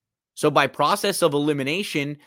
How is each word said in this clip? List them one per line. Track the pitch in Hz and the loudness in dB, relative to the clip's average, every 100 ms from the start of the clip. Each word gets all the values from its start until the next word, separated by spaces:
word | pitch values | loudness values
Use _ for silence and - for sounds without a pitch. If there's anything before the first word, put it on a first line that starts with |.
| _ _ _ - | _ _ _ -2
So | 151 | 0
by | 143 135 | 2 0
process | - 147 202 202 - | 0 0 2 -2 2
of | 165 | 2
elimination, | 143 147 143 135 175 208 156 143 147 | 2 0 -2 -2 -4 -4 -4 -6 -8